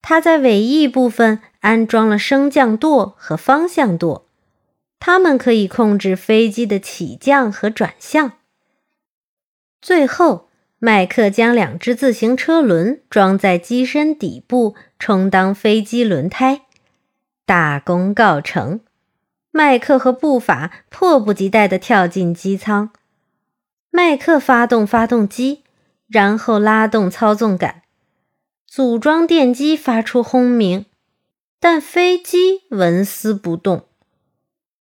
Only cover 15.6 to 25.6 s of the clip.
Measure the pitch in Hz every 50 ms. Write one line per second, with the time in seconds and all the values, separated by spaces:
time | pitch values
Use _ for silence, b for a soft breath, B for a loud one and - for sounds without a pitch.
15.6 | - 220 208 220 208 208 226 240 240 220 185 139 135 180 - - 262 262 269 285
16.6 | _ _ _ _ _ _ _ _ _ _ _ _ _ _ _ _ _ - 190 175
17.6 | 165 151 143 143 - - 175 175 185 190 208 202 233 202 165 143 147 - - 175
18.6 | 107 120 170 220 _ _ _ _ _ _ _ _ _ _ _ _ _ _ _ 311
19.6 | 311 294 262 247 247 - 294 262 262 262 254 254 - 302 277 247 - - 170 123
20.6 | 147 170 - - _ _ - - - 370 330 269 214 208 208 - 196 196 190 220
21.6 | 208 196 190 190 - - 240 202 180 175 - 190 185 175 170 - - 190 196 190
22.6 | - 214 208 202 208 214 _ _ _ _ _ _ _ _ _ _ _ _ _ _
23.6 | _ _ _ _ _ _ - 349 359 339 294 269 - - 330 285 262 - 269 240
24.6 | 240 233 247 233 214 202 - 233 226 226 247 233 214 202 - - 247 269 285 285